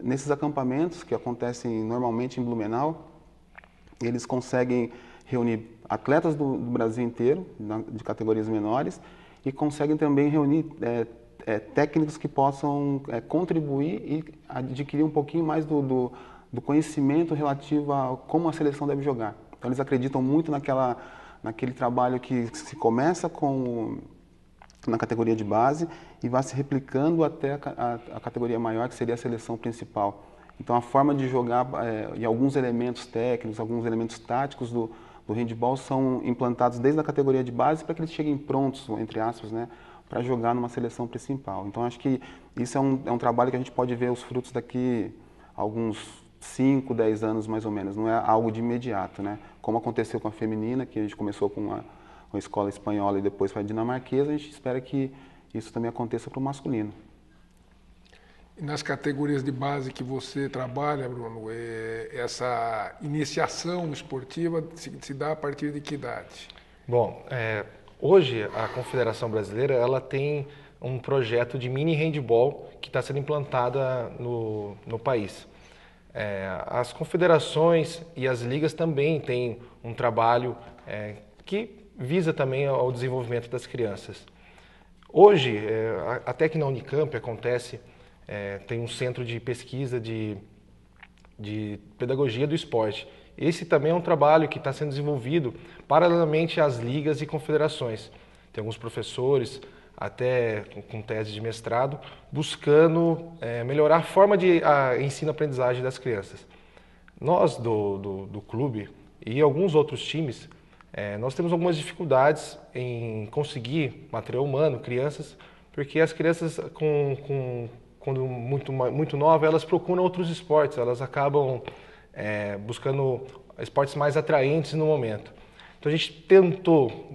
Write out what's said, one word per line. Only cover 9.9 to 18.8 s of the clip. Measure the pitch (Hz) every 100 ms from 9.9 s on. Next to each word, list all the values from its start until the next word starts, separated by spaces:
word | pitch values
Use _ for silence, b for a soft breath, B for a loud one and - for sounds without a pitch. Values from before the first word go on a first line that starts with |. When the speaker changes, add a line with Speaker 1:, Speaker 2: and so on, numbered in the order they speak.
| 151
Speaker 1:
também | 151 139 147
reunir, | 151 143 160 156 -
é, | 117 120 117 - - - -
é, | 104
técnicos | - - 147 160 151 -
que | 151
possam, | - 139 139 147 143 143 139 139
é, | 117
contribuir | - 156 180 165 147 139 151 208
e | - 151 160 - -
adquirir | 131 131 131 135 143
um | 156
pouquinho | 151 143 165
mais | 160 156 151
do, | 151
do, | 131 131 123 B B B B
do | 120
conhecimento | - 151 151 - 135 151 165
relativo | 147 147 139 - 147 143
a | 139 131 127
como | - 160 165
a |
seleção | 151 147 143